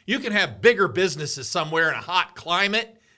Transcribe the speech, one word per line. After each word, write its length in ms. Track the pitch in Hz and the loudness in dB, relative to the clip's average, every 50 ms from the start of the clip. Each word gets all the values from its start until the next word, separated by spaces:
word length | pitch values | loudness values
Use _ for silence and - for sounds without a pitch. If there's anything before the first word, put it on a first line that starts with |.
| - | -6
You 120 | - 240 277 | -4 -4 -4
can 140 | 269 233 208 | -2 -2 0
have 280 | 208 185 143 104 90 | 0 0 -2 -2 4
bigger 280 | - 233 240 196 190 165 | 4 4 6 6 2 0
businesses 600 | 117 180 185 180 139 151 151 135 - 135 123 - | 2 0 0 0 0 -4 -6 -6 -6 -8 -8 -4
somewhere 400 | - 175 156 151 156 160 165 160 | -4 -4 -2 0 0 2 2 2
in 60 | 135 | 0
a 80 | 113 107 | -2 -6
hot 320 | - 180 180 - - - | -2 0 0 0 0 -6
climate 680 | - - 160 175 185 196 202 208 226 226 226 - _ _ _ _ | -14 -4 -2 0 0 2 2 0 -2 -2 -4 -12 _ _ _ _